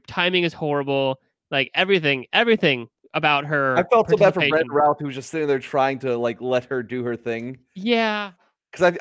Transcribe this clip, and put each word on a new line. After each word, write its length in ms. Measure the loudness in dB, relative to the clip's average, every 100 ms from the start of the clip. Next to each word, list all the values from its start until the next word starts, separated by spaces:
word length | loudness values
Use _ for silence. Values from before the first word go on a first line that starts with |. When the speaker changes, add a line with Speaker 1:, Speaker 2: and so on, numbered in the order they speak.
| -8
Speaker 1:
timing 380 | -4 0 0
is 100 | -2
horrible." 680 | -4 -4 -4 -2 -2 -2 -4 _ _ -6
Like, 200 | -4 -2
everything, 520 | -2 2 2 2 -2 -2
everything 540 | 0 2 2 2 0 -6 _ _
about 320 | -2 0 0 0
her 280 | 0 2 0
Speaker 2:
I 40 |
felt 240 | 4 2 4
so 60 | 4
bad 160 | 4
for 60 | 4
Brandon 100 | 2 2 0
Speaker 1:
participation. 20 |
Speaker 2:
Routh, 260 | 2 2 0
who 60 | -4
was 80 |
just 160 | -8 -8
sitting 180 | -4 0
there 100 | -2
trying 400 | 0 0 0 0
to, 160 | -4 -2
like, 220 | -2 -4
let 240 | -2 -2 0
her 160 | -6
do 200 | -6 -6
her 120 | -4 -6
thing. 400 | -6 -6 -8 -14 _
Speaker 1:
Yeah. 580 | -8 -2 0 0 -4 -8 _ _ _ _
Speaker 2:
'Cause 220 | 2 2 4